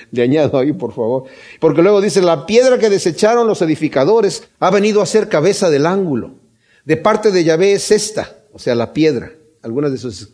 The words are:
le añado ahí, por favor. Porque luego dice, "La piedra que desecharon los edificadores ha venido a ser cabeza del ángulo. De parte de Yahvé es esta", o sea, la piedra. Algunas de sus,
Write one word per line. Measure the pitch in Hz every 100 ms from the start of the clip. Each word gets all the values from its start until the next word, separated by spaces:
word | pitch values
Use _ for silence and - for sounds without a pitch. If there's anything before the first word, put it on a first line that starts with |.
| -
le | 123
añado | 123 156 139 139
ahí, | 139
por | 185 117
favor. | 127 113 131 131 - - -
Porque | 160 147
luego | 185 208
dice, | 202 196
"La | 175 160 160
piedra | 226 262 240
que | 220
desecharon | 196 175 151 208 240 226
los | 190
edificadores | 165 151 156 135 143 226 202 - - -
ha | 175
venido | 196 214 208
a | 175
ser | 220 208
cabeza | 156 175 196 180
del | 139 160
ángulo. | 196 180 120 - - _ _ _ _ 143
De | 156
parte | 208 220 220
de | 185
Yahvé | 165 160 196
es | 196 -
esta", | 208 - - - - _
o | -
sea, | 131
la | 117 113
piedra. | 151 156 120 95 - _ _
Algunas | 117 127 147
de | 127
sus, | 120 101 104